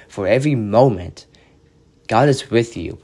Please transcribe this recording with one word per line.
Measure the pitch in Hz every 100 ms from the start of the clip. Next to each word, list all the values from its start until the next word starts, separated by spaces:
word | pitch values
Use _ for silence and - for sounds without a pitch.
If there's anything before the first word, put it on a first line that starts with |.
| -
For | - 92
every | 123 151
moment, | 127 104 110 135 92 85 - - _ _ _ _ _ _ _ -
God | 113 143
is | 127 -
with | 113 113 92
you. | 82 -